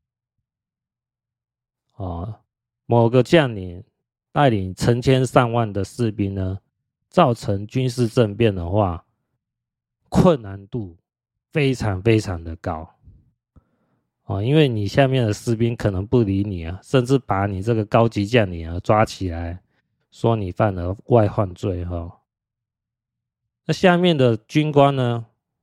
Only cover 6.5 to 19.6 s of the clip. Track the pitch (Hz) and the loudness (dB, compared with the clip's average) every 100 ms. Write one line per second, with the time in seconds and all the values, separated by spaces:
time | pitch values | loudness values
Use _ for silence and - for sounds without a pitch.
6.5 | 98 _ _ _ _ _ - 151 113 - | -8 _ _ _ _ _ 0 2 0 -4
7.5 | 98 104 127 127 123 117 - 107 101 113 | -6 -4 -4 -4 -2 -2 0 0 2 0
8.5 | 95 85 101 98 82 _ _ _ _ _ | 0 -2 0 0 -4 _ _ _ _ _
9.5 | _ _ _ _ _ - - 185 147 104 | _ _ _ _ _ -4 2 4 4 -2
10.5 | 98 98 123 95 85 _ _ _ _ _ | -14 -10 -10 -10 -14 _ _ _ _ _
11.5 | 160 139 123 113 95 113 110 104 87 82 | -2 -2 -2 -4 -2 2 2 0 -8 -10
12.5 | 80 - 80 82 _ _ - _ _ _ | -10 -8 -8 -12 _ _ -20 _ _ _
13.5 | _ _ _ _ _ _ _ - 98 113 | _ _ _ _ _ _ _ -8 -4 0
14.5 | 151 143 113 98 - 135 131 113 104 - | 2 2 0 -2 2 2 2 0 -2 -2
15.5 | 110 117 117 107 92 101 127 104 98 104 | -2 -2 -2 -2 -2 0 0 2 0 -2
16.5 | 90 82 92 - 135 120 135 - 98 101 | -6 -8 -12 -2 0 2 0 0 -2 -2
17.5 | 95 104 113 101 117 117 104 101 120 98 | -4 -2 -2 2 2 2 0 0 2 0
18.5 | 87 82 87 - 107 113 - 92 82 85 | -2 -8 -6 0 2 0 -2 -8 -6 -8
19.5 | 90 | -10